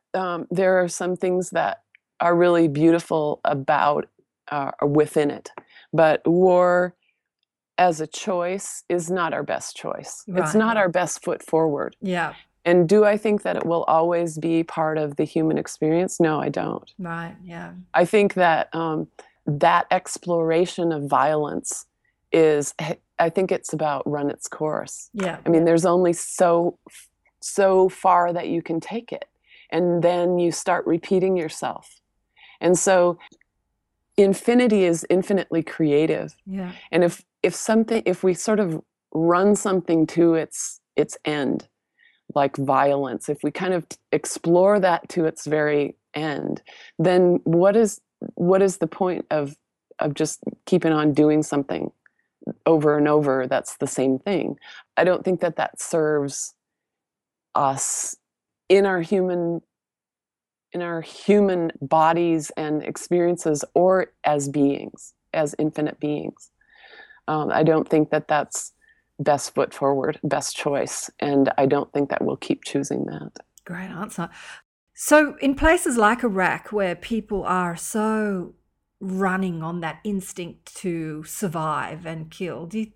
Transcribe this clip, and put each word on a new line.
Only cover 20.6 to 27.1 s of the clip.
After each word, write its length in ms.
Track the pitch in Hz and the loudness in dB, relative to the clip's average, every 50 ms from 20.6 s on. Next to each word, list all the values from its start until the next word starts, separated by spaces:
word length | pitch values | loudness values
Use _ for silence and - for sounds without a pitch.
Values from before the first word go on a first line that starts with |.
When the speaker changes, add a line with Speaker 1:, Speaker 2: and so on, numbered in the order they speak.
| 180 175 - 190 170 170 | 2 0 -2 -2 -2 -2
Speaker 1:
of 120 | 160 147 143 | -2 -2 -2
violence 840 | 139 139 131 135 151 156 151 147 139 - - - - - - - _ _ _ _ _ _ _ _ _ - | 0 2 2 2 2 2 0 -2 -4 -4 -6 -8 -8 -10 -10 -14 _ _ _ _ _ _ _ _ _ 2
is, 400 | 165 160 156 151 147 143 - - - 156 156 - - _ _ _ - | 4 4 4 4 2 -2 -4 -8 -8 -8 -8 -8 -10 _ _ _ -2
I 100 | 170 165 | -2 0
think 240 | - 196 190 175 185 | 0 0 0 0 -2
it's 180 | - - - | -4 -4 -6
about 380 | 165 151 156 151 143 - - 147 | -6 -4 -2 -2 -4 -4 -4 -6
run 200 | 147 147 143 143 | -4 -4 -4 -6
its 200 | - - - - | -6 -8 -12 -14
course. 600 | - - 156 156 151 - - - - - - - - | -8 -6 -6 -4 -4 -6 -8 -10 -14 -18 -18 -12 -8
Speaker 2:
Yeah. 240 | 202 185 175 165 - - | -6 -6 -6 -6 -4 0
Speaker 1:
I 40 | 165 | 2
mean, 140 | 165 160 170 | 4 4 4
there's 220 | 165 170 165 175 | 4 4 4 4
only 260 | 180 175 180 180 175 | 4 2 4 2 2
so, 640 | 170 - - - - - 185 170 170 170 175 170 - _ _ _ - - - _ | 0 -2 -6 -6 0 2 2 4 4 2 0 -2 -4 _ _ _ -20 -20 -20 _